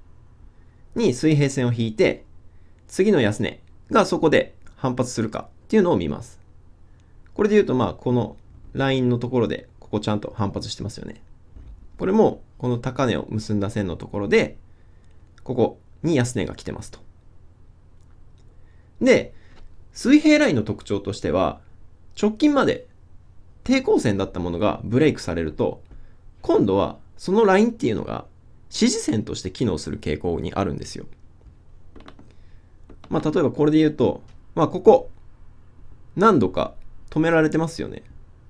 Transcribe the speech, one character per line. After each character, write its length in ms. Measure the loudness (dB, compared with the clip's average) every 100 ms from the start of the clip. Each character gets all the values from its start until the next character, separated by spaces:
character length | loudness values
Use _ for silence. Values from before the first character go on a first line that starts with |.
| -20 -20 -20 -20 -20 -20 -20 -20 -12
に 180 | -2 0
水 240 | 2 2 4
平 140 | 2
線 180 | 2 0
を 40 |
引 160 | 0 -2
い 40 |
て、 320 | 2 2 0 -8 -20 -20 -20 -20 -20 -8
次 240 | 0 4
の 80 | 4
安 200 | 2 0
値 200 | -4 -8 -18 -20 0
が 140 | 2
そ 140 | 2 2
こ 120 | 2
で 240 | 2 0 -8 -20 -6
反 200 | -4 -2
発 140 | -4
す 100 | -4
る 80 | -6
か 180 | -6 -10 -18
っ 40 | 0
て 80 | 2
い 40 |
う 20 |
の 100 | 4
を 40 | 2
見 120 | -2
ま 140 | -6
す。 180 | -12 -20 -20 -20 -20 -20 -20 -20 -20 -20 -12
こ 80 | -2
れ 60 | 4
で 60 |
言 100 | 4
う 20 | 4
と、 80 |
ま 160 | 2 0
あ、 40 |
こ 180 | -2 0
の 240 | 0 0 -6 -20 -20 -10
ラ 200 | -4 0
イ 80 | 2
ン 80 | 2
の 100 | 0
と 100 | 0
こ 120 | 0
ろ 80 | 0
で、 200 | -2 -8 -20
こ 100 | -8
こ 100 | -4
ち 80 | -2
ゃ 60 |
ん 60 | -2
と 120 | -4 -4
反 140 | -4
発 180 | -4 -8
し 80 | -10
て 60 |
ま 80 | -10
す 80 | -10
よ 80 | -14
ね。 160 | -16 -20 -20 -20 -20 -20 -20 -20 -6
こ 80 | 0
れ 60 |
も、 300 | 4 4 2 -10 -8
こ 100 | -4
の 100 | -2
高 280 | -4 -2 0
値 100 | 0
を 100 | -2
結 240 | -6 -4
ん 60 | -2
だ 100 | -2
線 160 | -2 -4
の 100 | -6
と 100 | -8
こ 120 | -8
ろ 80 | 0
で、 280 | 2 0 -6 -20 -20 -20 -20 -20 -20 -20 -14
こ 100 | -6
こ 240 | 0 0 -2 -20 -6
に 140 | 0 0
安 180 | 0
値 120 | -2 -6
が 80 |
来 100 | -8
て 80 | -12
ま 100 | -12
す 80 | -14
と。 80 | -18 -20 -20 -20 -20 -20 -20 -20 -20 -20 -20 -20 -20 -20 -20 -20 -20 -20 -20 -20 0
で、 340 | 4 4 2 -10 -20 -20 -20 -20 -20
水 280 | -4 4 6
平 180 | 6 6
ラ 100 | 4
イ 40 |
ン 40 | 2
の 60 |
特 220 | -2 -6
徴 160 | -4 -4
と 120 | -4
し 80 | -6
て 100 | -2
は、 300 | 0 0 -4 -14 -20 -20 -20 -18 -2
直 120 | -2
近 220 | 2 2
ま 100 | 4
で 220 | 2 -2 -8 -20 -20 -20 -20 -20 -20 -10
抵 180 | -2 0
抗 180 | 2 2
線 160 | 2 0
だ 80 |
っ 80 | -2
た 80 | -4
も 100 | -6
の 80 | 0
が 220 | 0 -2
ブ 160 | -2 2
レ 80 | 2
イ 60 |
ク 60 | 0
さ 140 | -4
れ 80 | -4
る 100 | -4
と、 300 | -2 -4 -4 -14 -20 -20 -20 -20 -10
今 240 | 0 2 2
度 100 | 2
は 220 | 0 -6 -18 -12
そ 160 | -2
の 120 | 2
ラ 140 | 4 6
イ 60 |
ン 60 | 4
っ 20 |
て 140 | 0 -4
い 60 |
う 20 |
の 100 | -2
が 200 | -6 -10 -12 -20 -20 -20 -14
支 180 | 0 0
持 100 | 0
線 260 | -2 -4
と 100 | -4
し 80 | -8
て 80 | -10
機 140 | -4
能 120 | -4 -4
す 120 | -6
る 80 | -8
傾 180 | -6 -4
向 220 | -4 -4
に 140 | -6
あ 100 | -4
る 80 | -4
ん 60 | -6
で 80 | -10
す 100 | -14
よ。 100 | -16 -18 -20 -20 -20 -20 -20 -20 -20 -20 -20 -20 -20 -20 -20 -20 -20 -20 -20 -20 -8
ま 120 | -4
あ、 60 | -2
例 100 | 0
え 20 |
ば 80 | 0
こ 140 | 0
れ 80 | 2
で 60 | 4
言 100 | 2
う 20 |
と、 320 | 2 0 -2 -10 -20 -8
ま 100 | -2
あ、 40 | -2
こ 120 | 4
こ、 300 | 6 6 4 -12 -20 -20 -20 -20 -20 -20 -20 -18 -12 2
何 220 | 4 4
度 100 | 2
か 260 | 0 -4 -6 -16 -16 -6
止 80 | -2
め 120 | 2
ら 120 | 4
れ 80 | 2
て 80 | 0
ま 80 | -2
す 160 | -6
よ 60 | -10
ね。 160 | -12 -16 -20 -20 -20 -20